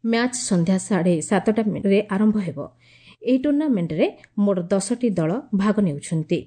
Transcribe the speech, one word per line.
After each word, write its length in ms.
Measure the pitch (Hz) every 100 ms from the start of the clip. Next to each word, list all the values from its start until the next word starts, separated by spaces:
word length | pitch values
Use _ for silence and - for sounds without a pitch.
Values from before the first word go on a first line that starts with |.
ମ୍ୟାଚ୍ 320 | 226 226 247 247
ସନ୍ଧ୍ୟା 380 | - 185 170 185
ସାଢ଼େ 360 | - 190 180 170
ସାତଟାରେ 800 | 156 196 180 220 214 185 196 196 208
ଆରମ୍ଭ 260 | 196 214 214
ହେବ। 200 | 180 151 - _ _ - - -
ଏହି 160 | - 262
ଟୁର୍ଣ୍ଣାମେଣ୍ଟରେ 680 | 285 285 311 220 170 160 320 - - -
ମୋଟ 200 | 202 185 175
ଦଶଟି 400 | 196 - 240 240
ଦଳ 200 | 175 160 214 -
ଭାଗ 220 | 196 196 208
ନେଉଛନ୍ତି। 600 | 196 143 - 165 151 170